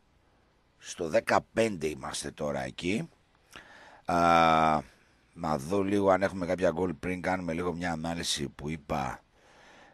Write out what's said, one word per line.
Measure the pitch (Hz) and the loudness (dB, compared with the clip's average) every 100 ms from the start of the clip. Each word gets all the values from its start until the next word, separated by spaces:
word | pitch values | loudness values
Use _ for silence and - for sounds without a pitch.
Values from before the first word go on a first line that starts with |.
| _ _ _ _ _ _ _ _ | _ _ _ _ _ _ _ _
Στο | - - 85 | -16 -8 -2
δεκαπέντε | 98 - 104 - - 113 92 76 | 0 2 0 0 0 0 0 -4
είμαστε | 71 69 - 71 | -6 -8 -8 -10
τώρα | - 73 69 | -6 -4 -4
εκεί. | 65 - 85 107 165 _ _ _ _ - - - - - - | -6 -6 -4 -2 -4 _ _ _ _ -20 -20 -20 -20 -16 -2
Α, | 87 85 85 82 80 80 78 - _ _ _ _ | 4 6 8 8 6 4 2 -2 _ _ _ _
να | - 85 78 | -10 -4 -4
δω | 71 101 | -2 -2
λίγο | 98 101 98 | 0 2 4
αν | 92 | 4
έχουμε | 98 95 85 | 2 -2 -4
κάποια | 90 90 | 0 0
γκολ | 80 92 | 0 -2
πριν | 80 90 90 | -4 -6 -4
κάνουμε | 90 92 87 | -4 -4 -4
λίγο | 82 90 | -4 -4
μια | 85 87 | -4 -4
ανάλυση | 80 82 85 82 - 71 | -4 -4 -6 -4 -4 -6
που | - 73 | -8 -8
είπα, | 80 - 80 65 58 _ _ _ - - - - | -8 -6 -4 -4 -8 _ _ _ -20 -20 -20 -20